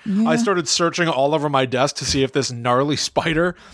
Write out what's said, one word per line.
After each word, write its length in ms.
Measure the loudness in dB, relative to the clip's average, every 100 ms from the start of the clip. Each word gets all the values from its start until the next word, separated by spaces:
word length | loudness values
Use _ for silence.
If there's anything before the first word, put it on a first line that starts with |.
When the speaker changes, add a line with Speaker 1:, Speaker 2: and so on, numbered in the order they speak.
| -4
Speaker 1:
Yeah. 220 | 0 2
Speaker 2:
I 60 | 2
started 320 | 2 0 0
searching 400 | 0 0 0 -2
all 280 | 2 2 2
over 120 | 2
my 180 | 0 0
desk 300 | 0 0 -2
to 80 | -4
see 180 | 0
if 100 | 0
this 180 | 0 -4
gnarly 460 | -4 0 0 0 -2
spider, 580 | -2 -4 -2 0 -2 -4 -16